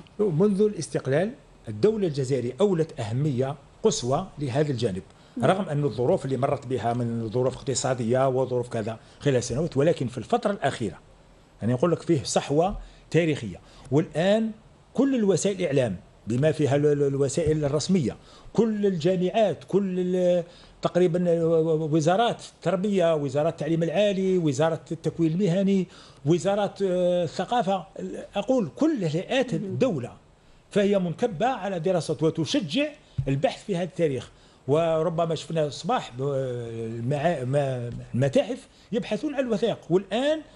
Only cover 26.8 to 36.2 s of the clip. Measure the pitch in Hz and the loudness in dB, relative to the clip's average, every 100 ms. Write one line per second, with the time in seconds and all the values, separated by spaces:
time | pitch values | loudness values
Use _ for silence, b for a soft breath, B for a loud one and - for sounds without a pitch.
26.8 | 196 180 180 180 170 - 180 240 185 196 | 0 2 2 2 0 -4 -2 0 0 -2
27.8 | 160 - 185 196 - 202 196 262 170 - | -4 -12 -10 -10 -8 -4 0 2 0 0
28.8 | 320 285 165 156 - 262 254 220 202 120 | 0 2 0 -2 -2 -2 0 -2 -2 0
29.8 | 262 156 104 - _ _ b b b 202 | 0 0 -6 -14 _ _ b b b 0
30.8 | 196 196 175 156 240 156 233 247 190 180 | 2 2 0 -2 -2 0 -2 -2 -4 -2
31.8 | 165 180 151 151 160 156 147 285 175 196 | 0 0 -2 0 0 0 0 -2 0 -2
32.8 | 294 294 b b - 139 233 - - 175 | -2 -6 b b -2 0 0 -2 -6 -4
33.8 | 175 - 165 127 - - b b - 151 | -4 -2 -2 -2 -8 -18 b b 0 2
34.8 | 165 160 165 165 165 160 - 160 147 - | 2 2 0 0 -2 -2 -4 -2 -2 -2
35.8 | 175 247 - 120 | -2 -2 -4 -6